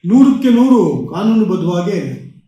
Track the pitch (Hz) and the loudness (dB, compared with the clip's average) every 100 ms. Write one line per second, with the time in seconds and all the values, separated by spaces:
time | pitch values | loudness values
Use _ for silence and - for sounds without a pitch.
0 | 175 247 269 226 254 233 262 247 165 135 | 2 4 4 2 2 2 4 2 0 -4
1 | - 165 220 220 190 180 165 175 175 185 | -8 -4 -2 0 0 -2 -4 -4 -4 -6
2 | 139 127 - - | -8 -12 -18 -20